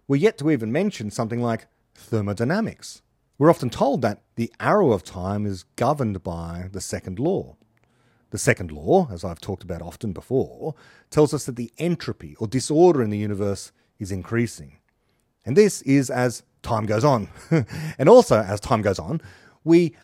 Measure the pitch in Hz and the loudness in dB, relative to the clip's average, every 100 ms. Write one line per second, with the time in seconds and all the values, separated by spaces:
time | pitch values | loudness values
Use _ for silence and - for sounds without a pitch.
0 | - 139 196 - 147 147 110 135 202 - | -2 2 2 2 0 0 0 -2 -2 -4
1 | 107 - 117 120 120 113 - _ _ _ | -8 -6 -4 -2 -2 -4 -6 _ _ _
2 | - 110 101 101 117 190 208 - - - | -6 -2 -2 -2 -2 -2 -4 -8 -16 -20
3 | _ _ _ - 147 165 127 - 240 240 | _ _ _ 2 4 4 0 -2 0 2
4 | 113 104 _ - 117 - 117 202 170 101 | -2 -4 _ -8 -8 -4 0 2 4 2
5 | - 95 90 104 104 95 - - 120 147 | -2 -8 -6 -4 -4 -6 -12 -4 -2 0
6 | 117 95 92 85 85 85 92 95 - 98 | -4 -4 -8 -8 -10 -10 -12 -12 -10 -10
7 | - 92 147 185 64 - _ _ _ _ | -10 -6 -4 -4 -6 -16 _ _ _ _
8 | _ _ _ 107 - 120 90 73 82 175 | _ _ _ -4 0 0 -4 -10 0 0
9 | 165 85 92 85 - 95 90 85 82 - | 0 -6 -12 -12 -12 -12 -10 -12 -12 -12
10 | 110 87 - 127 98 - 147 147 - _ | -10 -10 -4 -2 -2 -6 -12 -12 -18 _
11 | _ - 151 151 - 120 117 - 165 165 | _ 2 2 0 -8 -10 -12 -6 -4 -4
12 | - 107 78 73 110 131 - 151 180 147 | -6 -12 -14 -10 -6 -4 0 6 6 6
13 | 110 104 104 101 101 98 - _ _ _ | 0 -2 -4 -4 -4 -4 -10 _ _ _
14 | 95 95 87 113 120 - 71 _ _ _ | -10 -8 -4 -2 -2 -4 -18 _ _ _
15 | _ _ _ _ - 147 208 - - 139 | _ _ _ _ 2 4 4 2 2 2
16 | 131 123 123 117 - _ - 113 107 107 | 2 0 -2 -2 -12 _ -4 -2 0 2
17 | 143 127 95 - - 160 110 - 156 - | 4 2 0 -12 -2 0 0 -6 -10 2
18 | 139 247 - 110 95 104 - 113 101 95 | 8 8 8 4 2 -4 -2 0 0 -2
19 | 80 156 - - - _ 156 170 170 - | -4 -8 -10 -20 -20 _ 4 4 4 -2